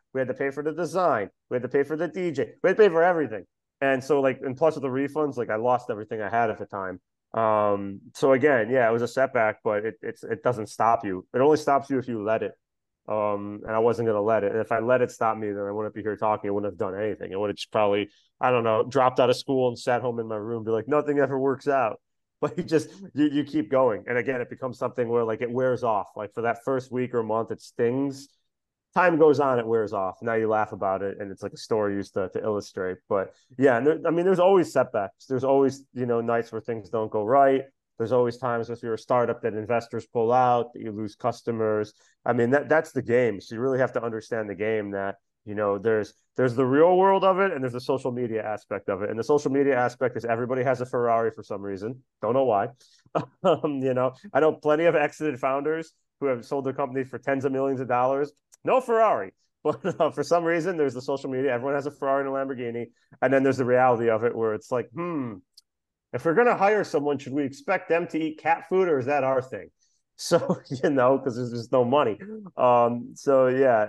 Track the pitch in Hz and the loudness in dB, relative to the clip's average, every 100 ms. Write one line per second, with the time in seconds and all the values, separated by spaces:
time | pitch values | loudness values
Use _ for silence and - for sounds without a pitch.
0 | _ 131 123 127 139 139 147 156 165 170 | _ -6 -4 -4 -4 -4 -6 -4 -4 0
1 | 175 120 95 - _ 123 123 143 143 156 | 0 0 -2 -10 _ -6 -2 0 0 -2
2 | 170 170 180 135 120 - 175 190 208 165 | -4 -4 -4 -2 -6 0 0 6 6 6
3 | 175 165 131 107 - _ _ _ 135 135 | 4 2 -2 -6 -14 _ _ _ 0 0
4 | 127 143 135 131 135 127 160 151 131 131 | 2 2 2 0 -6 0 0 0 -4 -2
5 | 139 147 151 120 104 110 120 123 - 104 | -2 -2 -4 -4 -4 -2 0 0 -2 -8
6 | 110 110 101 113 117 101 101 101 92 92 | -8 -8 -2 0 0 -2 -8 -8 -8 -10
7 | _ _ _ 113 110 107 104 101 98 98 | _ _ _ 0 2 4 2 0 -4 -12
8 | - - 143 135 147 127 107 131 113 117 | -16 0 4 4 4 2 2 2 4 2
9 | 120 - 135 123 107 107 113 104 110 98 | -2 0 0 2 0 0 -2 -2 -4 -8
10 | 113 - - 113 127 123 104 - 110 113 | -12 -12 -8 -2 -2 -2 -6 0 2 2
11 | 104 92 - 123 143 151 - 139 - 131 | 0 -6 -4 2 4 4 2 0 0 -4
12 | 123 113 104 113 98 - _ _ _ _ | -4 -4 -2 -2 -2 -8 _ _ _ _
13 | - 107 104 101 104 104 117 110 117 113 | -6 -2 -2 -2 -6 -10 -4 2 2 2
14 | 113 104 104 110 101 110 104 113 113 127 | 0 0 2 2 2 -2 -2 -2 2 2
15 | 123 - 113 110 107 101 101 104 107 110 | 2 0 -2 -2 -4 -6 -6 -6 -6 -6
16 | 104 101 110 104 101 101 101 85 101 95 | -6 -2 0 0 -2 -4 -4 -4 -6 -4
17 | 107 92 92 92 104 95 - 113 104 104 | -4 -6 -8 -4 -4 -6 -4 0 2 2
18 | 98 _ _ _ 127 123 113 110 123 135 | -2 _ _ _ 0 2 2 0 2 2
19 | 127 127 123 123 - 131 127 117 131 120 | 2 4 2 2 -2 0 0 -2 -2 -2
20 | 123 117 113 110 107 117 107 113 113 147 | -2 -6 -6 -6 -6 -6 -2 -2 0 -2
21 | 143 143 135 135 135 127 143 135 113 - | 0 0 0 0 -2 -2 -2 0 0 -4
22 | _ _ _ _ - - 143 156 - - | _ _ _ _ -6 -4 0 0 0 -10
23 | 196 127 151 143 135 151 104 131 131 98 | -12 -2 0 0 -2 -4 0 2 2 0
24 | 95 120 117 127 117 120 131 110 127 127 | -2 -2 -2 -4 -6 -8 -10 -6 -6 -4
25 | 117 120 113 110 120 120 131 117 120 104 | 0 0 0 -2 -4 -2 0 0 0 -2
26 | 90 - 104 - 113 - - 131 127 127 | -4 -10 -10 -4 -2 -2 -2 -4 -4 -6
27 | 123 123 110 110 113 107 - - 117 131 | -4 -4 -2 -2 -4 -8 -12 -2 -2 0
28 | 139 135 - _ _ _ _ _ _ 180 | -4 -6 -16 _ _ _ _ _ _ 2
29 | 180 160 156 135 139 123 113 113 101 104 | 2 6 6 6 4 0 0 -2 0 -2
30 | 95 - 117 113 110 107 107 101 98 95 | -4 -4 -4 -2 0 0 -2 -4 -4 -2
31 | 98 - 101 92 101 - - 110 104 101 | -4 -8 -12 -10 -12 -12 -4 -2 0 -2
32 | 98 104 92 - 110 101 - - 92 95 | -6 -6 -6 -4 -4 -4 -6 -8 -8 -8
33 | _ 101 92 - _ 127 135 117 139 156 | _ -2 -2 -10 _ 0 2 4 2 0
34 | 160 165 180 180 180 196 156 135 123 110 | -2 0 2 4 6 6 4 0 0 -2
35 | 98 - - 131 135 135 135 135 - 123 | -6 -10 -6 -2 2 4 2 0 -12 -8
36 | 123 117 117 117 117 113 - 113 104 113 | -2 0 0 -2 -2 -8 -8 -10 -6 -4
37 | 110 107 104 139 139 135 131 _ _ - | -2 -2 2 4 6 4 -2 _ _ -8
38 | 113 123 120 117 127 117 113 117 120 110 | 0 2 0 -2 -4 -4 -4 -8 -6 -6
39 | - 123 117 117 117 107 107 117 - 117 | 0 2 2 0 -4 -4 -2 -2 -2 -10
40 | - 120 113 123 123 123 117 98 110 104 | -6 -2 2 4 4 2 -2 -8 -10 -8
41 | 107 - 120 117 - 113 110 107 107 _ | -10 -6 -6 -4 -6 -2 0 0 -4 _
42 | _ _ 123 120 120 139 127 156 165 135 | _ _ -2 0 2 2 2 0 0 -6
43 | 101 123 120 95 - 113 131 131 127 123 | 0 2 2 -2 -10 -6 -2 0 0 -2
44 | 117 113 - 113 107 95 107 110 101 98 | -6 -8 -6 -6 -6 -4 -2 -2 -4 -6
45 | 98 - _ _ 107 104 104 101 110 110 | -6 -8 _ _ -10 -4 -2 0 0 0
46 | 101 _ _ - 127 117 127 139 170 180 | -2 _ _ -2 0 2 2 4 6 6
47 | 196 196 190 185 196 147 131 120 - 135 | 4 4 4 2 0 -2 -6 -6 -4 -2
48 | 135 123 120 110 107 104 - 98 - 95 | -2 -4 -4 -4 -4 -8 -6 -6 -4 -4
49 | 107 107 117 147 143 139 139 123 123 - | -4 -4 0 0 2 2 2 2 0 -2
50 | 127 117 113 117 120 131 127 123 127 127 | -4 -4 -4 -2 -2 -2 0 -2 -2 -2
51 | 120 113 113 110 - 101 101 98 107 131 | 0 2 0 -4 -10 -10 -8 -8 -8 -10
52 | _ _ 107 131 131 101 107 - _ _ | _ _ -2 2 2 2 0 -6 _ _
53 | _ - - _ 180 156 156 139 131 127 | _ -6 -6 _ 0 0 0 -2 -2 0
54 | 127 127 208 135 156 151 151 151 170 156 | 0 -4 -4 2 2 2 0 2 4 2
55 | 151 - 151 127 135 135 147 160 160 _ | 0 -2 -6 -2 -2 -2 -2 -4 -8 _
56 | _ _ 139 123 110 139 135 131 139 131 | _ _ -4 -4 -4 -4 -4 -4 -4 -4
57 | 135 120 - 139 135 131 139 131 123 123 | -6 -6 -2 -2 0 0 -2 -2 -2 0
58 | 127 139 143 - _ _ 156 254 240 226 | 2 0 -4 -8 _ _ 0 0 2 2
59 | 220 131 95 - _ _ 151 - 180 143 | 4 2 -4 -12 _ _ -4 -2 -4 0
60 | 156 - 139 170 165 170 165 170 139 123 | 0 0 0 2 2 0 -2 0 0 -2
61 | 127 135 147 127 139 120 135 139 139 139 | -6 -6 -4 -2 -2 -2 -2 -4 -4 -6
62 | 139 139 139 135 135 123 117 117 117 _ | -2 0 0 -4 -6 -6 -6 -6 -10 _
63 | _ _ 131 135 135 127 123 123 131 117 | _ _ 2 4 4 2 2 4 6 4
64 | 117 110 117 113 113 107 - 127 107 151 | 2 2 0 0 -2 -2 -4 -6 -6 -8
65 | 175 160 123 98 - _ _ _ _ _ | -6 -6 -8 -10 -18 _ _ _ _ _
66 | _ 123 170 165 240 185 196 214 175 156 | _ -4 0 4 4 4 2 2 0 -2
67 | 147 139 127 139 135 135 - 180 - 165 | -2 -4 -4 -4 -4 -6 -4 -4 0 -2
68 | 170 160 156 156 156 170 - 185 185 143 | 0 -4 -4 -4 -2 -2 0 0 2 2
69 | 120 147 131 131 123 104 85 _ _ _ | 0 0 0 0 -2 -10 -14 _ _ _
70 | _ _ - 170 - 175 - 131 170 135 | _ _ 0 0 2 -4 -4 -4 0 4
71 | 123 135 135 117 123 120 113 131 120 143 | 4 4 0 -4 -6 -6 0 2 4 2
72 | 127 98 95 220 196 - 123 120 120 120 | 2 -2 -10 -16 -14 0 4 4 4 0
73 | 120 - 139 135 131 131 135 113 | -8 -6 2 4 4 4 4 4